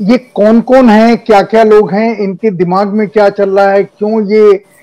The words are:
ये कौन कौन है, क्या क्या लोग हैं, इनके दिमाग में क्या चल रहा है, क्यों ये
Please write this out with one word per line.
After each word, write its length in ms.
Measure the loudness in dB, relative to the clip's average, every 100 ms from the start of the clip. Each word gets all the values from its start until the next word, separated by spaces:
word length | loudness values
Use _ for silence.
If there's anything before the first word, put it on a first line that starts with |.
ये 160 | -2 -2
कौन 440 | -4 -2 0 0
कौन 280 | 2 2 4
है, 260 | 2 2 0
क्या 260 | 0 0
क्या 220 | 2 0
लोग 280 | 2 2 2
हैं, 260 | -2 -4 -4
इनके 340 | -8 -6 -4
दिमाग 360 | -4 -2 -2 -2
में 200 | -4 -4
क्या 200 | 0 0
चल 200 | 0 -2
रहा 220 | 0 0
है, 120 | 0
क्यों 440 | -4 -6 -6 -4 -2
ये 360 | 2 2 0 -4 _